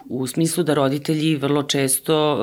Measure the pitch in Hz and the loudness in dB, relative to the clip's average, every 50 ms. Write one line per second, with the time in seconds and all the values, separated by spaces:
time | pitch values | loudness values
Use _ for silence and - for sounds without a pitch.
0 | - - 113 131 131 127 - 165 165 160 - 180 170 147 147 147 135 135 139 147 | -14 -10 -8 -6 -6 -4 -2 0 0 0 0 0 0 0 2 2 2 2 0 -2
1 | 143 - 160 156 151 160 156 135 139 139 147 147 139 - - 139 139 131 - - | -2 -2 -2 0 0 0 0 0 0 0 0 0 0 0 0 0 0 0 0 -2
2 | - - 160 151 151 151 147 107 | 0 0 2 2 2 2 2 0